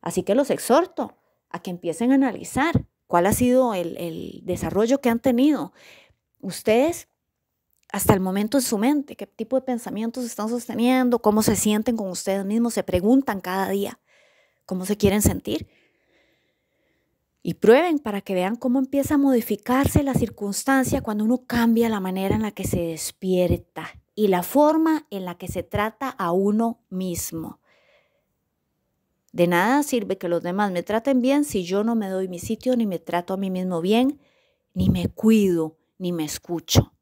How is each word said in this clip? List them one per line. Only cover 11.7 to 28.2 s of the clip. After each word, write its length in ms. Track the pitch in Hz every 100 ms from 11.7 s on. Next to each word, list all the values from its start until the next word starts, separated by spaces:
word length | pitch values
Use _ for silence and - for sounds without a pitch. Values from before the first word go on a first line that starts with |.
| 214 226 226
con 140 | 196
ustedes 360 | 175 - 196 196
mismos, 280 | 220 233
se 100 | 214
preguntan 560 | - 185 196 269 269 202
cada 300 | 185 190 196
día 300 | 196 202 - _ _ _ _ _ _ -
cómo 200 | 185 185
se 120 | 208
quieren 240 | 196 208
sentir. 460 | 202 180 - 262 - _ _ _ _ _ _ _ _ _ _ _ _ _ _ _ _ _ -
Y 100 | -
prueben 440 | 208 247 349 302
para 220 | - 202
que 120 | -
vean 220 | 185 180 233
cómo 240 | 262 254
empieza 360 | 262 277 277 294
a 20 |
modificarse 840 | 277 254 - 208 - 254 277 302
la 120 | 277
circunstancia 880 | 254 233 - 202 196 - 269 254 277
cuando 240 | 247 214 220
uno 180 | 247 _
cambia 440 | 240 233 226 233
la 100 | 214
manera 360 | 185 190 190 208
en 60 |
la 100 | 220
que 120 | 202
se 160 | 190 185
despierta 1200 | 170 160 - - 185 180 180 170 - - 160 - _ -
y 140 | 208
la 140 | 185
forma 640 | 175 269 294 320 320 311 -
en 160 | 202 180
la 100 | 175
que 100 | 185
se 140 | 185
trata 480 | 175 208 214 - 262
a 220 | - 180
uno 480 | 180 196 214 233 240 _
mismo. 680 | 185 185 170 - 165 160 - _ _ _ _ _ _